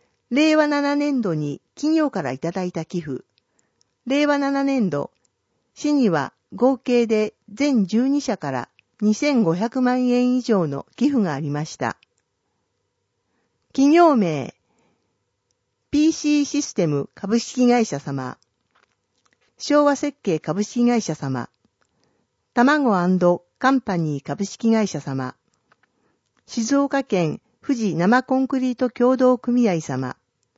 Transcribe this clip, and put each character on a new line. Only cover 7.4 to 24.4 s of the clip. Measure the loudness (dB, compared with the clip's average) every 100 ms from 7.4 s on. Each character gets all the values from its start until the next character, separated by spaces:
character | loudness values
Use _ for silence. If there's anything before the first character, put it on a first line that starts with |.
| -20
全 | -4 0 2
十 | 2 0 0
二 | 0
社 | -2 -6
か | -4
ら | -6 -8 _ _ _
二 | 0
千 | 2 2 2
五 | 2
百 | 0 -2 0
万 | 0 0 2
円 | 2 2
以 | 0
上 | 0 0 0
の | -4 -10
寄 | -2 0
付 | 2
が | 0
あ | -2
り | -4
ま | -4
し | -6 -6
た。 | -6 -6 _ _ _ _ _ _ _ _ _ _ _ _ _ _ _ _ _
企 | 0 4
業 | 6 6
名、 | 4 0 -2 -6 -12 _ _ _ _ _ _ _ _ _ _ _ _ _
ピ | 0 2
ー |
シ | 0 0 0
ー |
シ | 0 -4
ス | -4
テ | -2 0
ム | 0 -4
株 | -10 -2 -2
式 | -2 0 2
会 | 4
社 | 0 -4
様、 | -8 -8 -8 -14 _ _ _ _ _ _ _ _ _ _ _ _
昭 | 0 2
和 | 2
設 | 0 -4 -6
計 | -4 -2
株 | -2 -4
式 | -4 0 0
会 | 0
社 | -2
様、 | -6 -6 -6 -8 _ _ _ _ _ _ _ _ _ _
卵& | 2 2 4 2 2 2 4 2 2 _ _
カ | 0
ン | 2
パ | 0 -4
ニ | -2 -6
ー |
株 | -8 -8